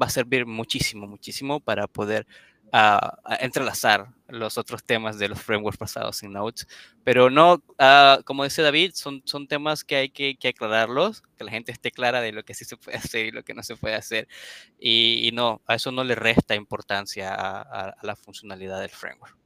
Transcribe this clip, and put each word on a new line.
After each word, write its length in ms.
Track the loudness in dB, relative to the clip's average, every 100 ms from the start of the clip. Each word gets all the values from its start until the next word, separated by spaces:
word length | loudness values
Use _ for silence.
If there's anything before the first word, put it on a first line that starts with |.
va 60 | -2
a 20 |
servir 360 | -2 0 -2 -2
muchísimo, 600 | -6 -6 -4 -6 -8 -14
muchísimo 540 | -16 -14 -10 -6 -4
para 280 | -2 -2 -4
poder, 380 | -4 -2 -4 -6 -16 _ _ _
ah, 480 | 4 6 4 0 -8
a 120 | -8 -6
entrelazar 720 | -4 -2 -4 0 2 2 0 _ -18
los 300 | -10 -8 -6
otros 260 | -8 -8
temas 360 | -2 -2 -2 -4
de 80 | -6
los 140 | -6
frameworks 360 | -4 -2 -2 -6
basados 460 | -10 -8 -8 -8
en 80 | -10
Nodes. 340 | -8 -8 -10 -16 -20 -20 _
Pero 260 | 2 6 6
no, 320 | 8 8 6 0 4
ah, 440 | 8 10 10 8 2
como 200 | -4 -2
decía 180 | 0
David, 280 | 2 2 0 -4
son, 260 | -10 -10 -10
son 220 | -10 -6
temas 360 | -6 -4 -6
que 140 | -4 -2
hay 120 | -2
que, 280 | -4 -8 -4
que 100 | -6
aclararlos, 760 | -4 -2 0 0 0 -2 -4 _ -18
que 60 |
la 80 | -12
gente 200 | -10 -10
esté 200 | -10 -10
clara 300 | -4 -2 -2
de 100 | -4
lo 120 | -8
que 120 | -14 -16
sí 100 | -16
se 120 | -18
puede 200 | -12 -12
hacer 300 | -8 -6 -6
y 40 |
lo 120 | -8
que 100 | -14
no 80 | -14
se 140 | -14 -10
puede 200 | -8 -8
hacer. 320 | -6 -8 -8 -14 -20 -20 -20 _
Y, 480 | 2 4 4 2 -2
y 40 |
no, 280 | 0 -2 -2 -2
a 80 | -2
eso 160 | -2
no 120 | -4
le 120 | -2 0
resta 400 | 0 0 0 -4
importancia 800 | -4 -10 -6 -6 -6 -10 -8 -6
a, 260 | -8 -10
a, 280 | -12 -12 -12
a 160 | -12 -12
la 80 | -12
funcionalidad 640 | -16 -20 -18 -14 -10 -10
del 100 | -10
framework. 480 | -12 -16 -16 -20 _